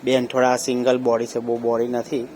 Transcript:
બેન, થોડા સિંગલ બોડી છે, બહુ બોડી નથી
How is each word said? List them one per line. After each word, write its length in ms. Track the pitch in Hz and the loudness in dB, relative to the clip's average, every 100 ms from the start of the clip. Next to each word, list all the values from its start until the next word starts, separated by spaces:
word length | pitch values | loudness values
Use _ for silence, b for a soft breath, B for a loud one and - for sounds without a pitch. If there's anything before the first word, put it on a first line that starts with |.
બેન, 220 | 127 131 123 | 2 0 0
થોડા 300 | 131 127 123 | 2 2 2
સિંગલ 420 | - 123 123 127 | 0 0 2 2
બોડી 280 | 127 117 117 | 2 0 0
છે, 120 | 117 | -4
બહુ 200 | 117 117 | -4 -2
બોડી 300 | 117 117 117 | 0 0 0
નથી 400 | 120 113 143 123 | -2 -4 -6 -6